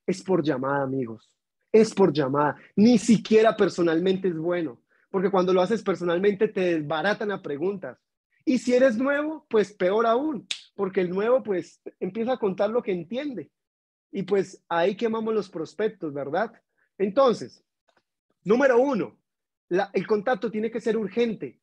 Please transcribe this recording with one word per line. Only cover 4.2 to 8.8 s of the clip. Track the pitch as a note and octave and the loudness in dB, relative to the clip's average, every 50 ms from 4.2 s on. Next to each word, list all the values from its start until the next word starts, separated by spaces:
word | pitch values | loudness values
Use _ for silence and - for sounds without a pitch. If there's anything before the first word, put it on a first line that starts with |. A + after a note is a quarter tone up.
| F#3+ F#3 | -2 -2
es | E3 | -2
bueno. | D#3+ D#3 F3 F3 F3 E3 C3+ A#2+ - _ _ _ _ _ _ | -2 -4 -4 -2 -2 -4 -6 -8 -12 _ _ _ _ _ _
Porque | - F#3+ F3+ F#3+ | -4 -2 0 2
cuando | G3 F#3 F3+ F#3 | 2 2 2 2
lo | F#3 F#3 | 2 2
haces | F#3 F#3 A3+ F#3+ | 2 0 -2 -2
personalmente, | - G3+ F3 D#3 F3 F3 E3+ F3 G3 G#3 G3+ F#3 A3+ G#3+ | -2 -4 -4 -2 -2 -2 0 2 2 0 2 2 0 -2
te | - G3 | 0 -2
desbaratan | F#3 F3+ E3+ D#3+ D3+ D3 D#3+ D#3 D#3 G3+ G#3 - A#3 G#3 | -2 0 0 -2 -2 -4 -4 -2 -2 -2 -2 -2 -4 -6
a | G3 F#3+ | -6 -6
preguntas. | - D#3 C#3+ C#3 E3 G3 G#3 F#3+ E3 B2+ A#2+ - _ _ _ _ _ _ _ _ _ | -8 -8 -6 -4 -4 -6 -6 -6 -10 -14 -16 -18 _ _ _ _ _ _ _ _ _
Y | - B3+ | 0 0
si | A#3+ - B3 | 0 2 2
eres | B3 B3 | 4 4